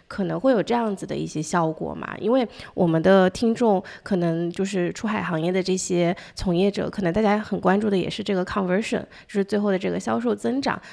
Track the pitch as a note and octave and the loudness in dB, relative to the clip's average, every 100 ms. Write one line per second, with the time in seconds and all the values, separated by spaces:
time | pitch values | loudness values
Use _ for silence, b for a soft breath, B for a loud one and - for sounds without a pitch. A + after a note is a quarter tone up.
0 | - - F3+ E3 C4+ A#3 E3+ A#3+ A3 G3 | -14 -6 -4 0 2 2 2 0 -2 -4
1 | - D3 D#3+ D#3 D#3 F3+ D#3+ D#3 - D#3 | -6 -6 -4 -6 -2 0 0 -2 -6 -8
2 | - - G#3+ C4 A3+ B B - F3 D#3+ | -10 -4 0 2 0 B B 0 2 4
3 | E3 F#3+ F#3 - A3+ A3+ A#3 F#3+ B B | 6 6 6 4 0 2 2 2 B B
4 | - G3 E3+ E3 E3+ F3 G3 G3 F3 - | -4 0 0 0 -2 -2 -2 0 -2 -2
5 | G#3+ G#3 F3 D#3+ E3+ F#3 F#3 F#3 - F3 | -4 -4 -2 -2 0 0 0 -2 0 2
6 | E3+ F3+ B - G3 E3+ G3 G3 - F#3 | 2 0 B -6 0 2 2 2 -4 -2
7 | F3+ G3 G#3+ G#3 G#3 G3 F#3 G3 G#3+ F#3+ | 0 2 2 2 0 0 2 2 2 0
8 | E3 - G#3 F#3+ F3+ G#3 F#3 F#3 A3+ A3 | 0 -4 -2 -2 -2 -2 0 0 0 -4
9 | - - - G3+ G3 G#3 G#3 F#3+ F#3+ F3 | -6 -14 -6 -4 -2 0 0 0 -2 -4
10 | A3+ A3+ A#3+ G#3 A#3 C4 C4+ - B | -2 -2 0 -2 -2 -2 -2 -4 B